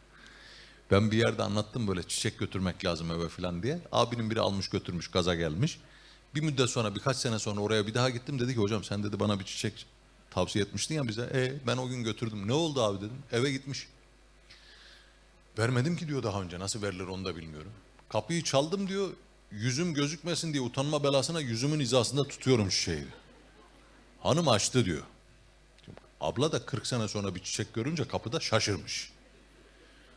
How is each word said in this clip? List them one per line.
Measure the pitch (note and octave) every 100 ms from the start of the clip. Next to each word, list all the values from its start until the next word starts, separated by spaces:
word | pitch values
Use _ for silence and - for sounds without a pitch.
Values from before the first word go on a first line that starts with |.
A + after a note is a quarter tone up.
| - - - - - - - - -
Ben | G2 G#2+
bir | A2
yerde | A2+ A2+
anlattım | G#2 G#2 G#2 B2+ G#2
böyle, | F2+
çiçek | E2+ - A2+ -
götürmek | G2 G2 F#2 E2
lazım | F2+ E2 E2
eve | E2 E2
falan | - F2+ F2
diye. | A2 F3 -
Abinin | A#2+ A#2 A#2+ A2
biri | G#2+
almış | G2 G2 -
götürmüş, | F#2+ - F2 -
gaza | F#2+ F2
gelmiş. | E2+ E2 D#2 D#3 - - - - - -
Bir | D3+
müddet | D#3 C3+ B2
sonra, | C3 A2
birkaç | G2+ C#3 B2
sene | B2 A2
sonra | A2+ G2+
oraya | G#2 G#2+ G#2
bir |
daha | A#2+ C3
gittim. | A#2+ - C#3
Dedi | B2
ki, | A#2+
"Hocam | G2+ A2
sen," | F2+ G2+
dedi, | G#2 G2+
"bana | G#2+ G2+
bir |
çiçek | F#2+ - A2 - - - - - -
tavsiye | - F2+ G#2+
etmiştin | G2+ G2 -
ya | D#3 B2
bize." | G#2 B2
"E, | C3 B2+ C#3+ B2
ben | B2
o | B2+
gün | B2+
götürdüm." | A2 G#2 A#2 G#2+ G2
"Ne |
oldu | C#3+ E3 C3+
abi?" | G#2+ G2
dedim. | G#2 C3 -
"Eve | A#2 C#3+
gitmiş." | C3+ C3+ C3 - - - - - - - - - - - - - - - - - -
"Vermedim | A2+ B2 C#3 E3+
ki," | D#3+
diyor, | C#3
"daha | A2+ G2
önce. | F2+ F2
Nasıl | G2 A2+
verilir | G2+ F#2 F#2
onu | F#2+
da | F#2+ E2+
bilmiyorum." | D#2+ D2+ E2+ A2+ - - -
"Kapıyı | A2 - E3+
çaldım," | - - D#3 G3 G3
diyor, | G3 F#3+ - - - -
"yüzüm | G#2 A#2+ B2 F3+
gözükmesin | D3 C#3+ E3+ E3+ E3 E3
diye | D3
utanma | A#2+ C3 C#3 D3+
belasına | C#3+ C#3 B2+ E3
yüzümün | C3 A2+ C#3 D3+
hizasında | B2 B2+ A2 C3+ C3+
tutuyorum | - B2 B2 G2
çiçeği." | - - D#2 C2+ - - - - - - - - - - -
Hanım | F2+ D3 D#3+
açtı | G#2+ - C3
diyor. | F#2 D2+ - - - - - - - - - - - -
Abla | D#2+ G2 D#3
da | D3+ -
kırk | A2 -
sene | B2 G#2+
sonra | G#2 G2
bir | F2+
çiçek | - - G#2+
görünce | A2+ B2+ E3 -
kapıda | F#3 A2+ D#3
şaşırmış. | - A2 G#2+ G2 - - - - - - - - - - - - -